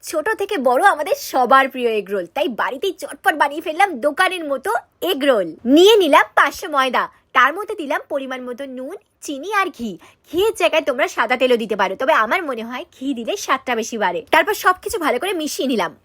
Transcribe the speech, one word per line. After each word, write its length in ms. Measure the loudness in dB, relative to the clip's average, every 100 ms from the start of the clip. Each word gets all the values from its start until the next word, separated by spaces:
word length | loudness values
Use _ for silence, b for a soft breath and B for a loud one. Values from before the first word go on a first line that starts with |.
ছোট 220 | -4 -4 -2 -4
থেকে 140 | -4 0 2
বড় 140 | 4 4
আমাদের 220 | 2 -2 -4 -2
সবার 340 | 0 4 4 4
প্রিয় 180 | 0 -2 -2
এগ 80 | -4
রোল। 160 | -6 -6 -4
তাই 120 | -4 -2
বাড়িতেই 340 | -4 -2 -6 -6
চটপট 340 | -12 -4 -2 0
বানিয়ে 220 | 0 -2 -8
ফেললাম 240 | 0 0 2
দোকানের 400 | -2 0 -2 0
মতো 260 | -4 -4 -2 -4 -4 _ -4
এগ 80 | 0 2
রোল। 200 | 2 2 -4 4
নিয়ে 200 | 6 8 8
নিলাম 300 | 6 4 4 2
পাঁচশো 320 | 2 0 -4
ময়দা, 300 | 0 0 0 -4 b b
তার 180 | 2 2 2
মধ্যে 180 | -8 -8
দিলাম 180 | -4 -4 -4
পরিমাণ 280 | -6 -6 -10 -10
মতো 140 | -10 -10 -10
নুন, 200 | -12 -12 _ _
চিনি 260 | -10 -10 -4 -2
আর 80 | -2 -4
ঘি। 140 | -10 -10 b b _
ঘিয়ের 260 | 0 0 2
জায়গায় 240 | 2 2 0
তোমরা 180 | -2 -2
সাদা 220 | -2 -2 2
তেলও 220 | 2 2
দিতে 140 | 0 -2
পারো, 140 | -2 -2
তবে 120 | 0
আমার 280 | 2 2 0 -2
মনে 160 | -8 -8
হয় 160 | -10 -14
ঘি 120 | _ -6 -6
দিলে 160 | -4 -6
স্বাদটা 280 | -2 -4 -2 -4
বেশি 160 | -4 -4
বাড়ে। 160 | -2 -4 0
তারপর 200 | 2 2 0
সবকিছু 320 | 2 0 -2 -4
ভালো 140 | -2 -2
করে 100 | -2 -4
মিশিয়ে 300 | -4 -4 -2
নিলাম। 180 | 0 -2 -6